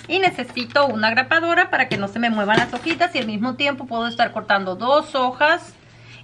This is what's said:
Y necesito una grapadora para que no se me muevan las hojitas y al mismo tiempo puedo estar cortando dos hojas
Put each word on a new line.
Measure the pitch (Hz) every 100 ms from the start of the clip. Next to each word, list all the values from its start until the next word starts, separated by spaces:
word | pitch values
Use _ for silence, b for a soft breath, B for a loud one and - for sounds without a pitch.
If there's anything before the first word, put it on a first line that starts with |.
| B
Y | 381
necesito | 370 349 240 - 233 285 277
una | 220 220
grapadora | 233 262 330 339 339 370
para | 262 254
que | 202
no | 202
se | 233
me | 233
muevan | 214 202 220
las | 240
hojitas | 240 330 320 349
y | 302
al | 220
mismo | 214 247
tiempo | 254 285 277 254
puedo | 233 233
estar | 226 220
cortando | 220 208 202 190
dos | 185 233 285 302
hojas | 269 254 254 294 349 - - B B B B